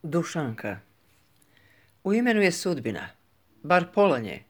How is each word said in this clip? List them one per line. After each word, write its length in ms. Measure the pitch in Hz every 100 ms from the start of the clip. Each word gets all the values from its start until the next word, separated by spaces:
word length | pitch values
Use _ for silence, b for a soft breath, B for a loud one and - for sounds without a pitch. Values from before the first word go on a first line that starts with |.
| 160
Dušanka. 720 | 165 165 170 135 113 107 101 _ _ _ _ _ b b b b b b b
U 100 | 196
imenu 280 | 220 240 220
je 100 | 196
sudbina, 560 | 175 185 156 117 92 - _ _ _ _ _
bar 220 | 147 180 175
pola 240 | - 202 131
nje. 240 | 107 69 -